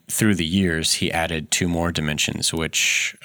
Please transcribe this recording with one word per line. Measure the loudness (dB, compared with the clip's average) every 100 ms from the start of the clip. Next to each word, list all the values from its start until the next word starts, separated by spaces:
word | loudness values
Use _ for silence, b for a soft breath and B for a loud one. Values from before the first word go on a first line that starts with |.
| -6
through | 0 2 2
the | 2
years, | 2 2 2 0
he | 0 0
added | 0 -2 -2 -2
two | -2 0
more | 0 0
dimensions, | 0 -2 0 -2 -2 -2
which, | -2 -2 0 0 0 -2 -6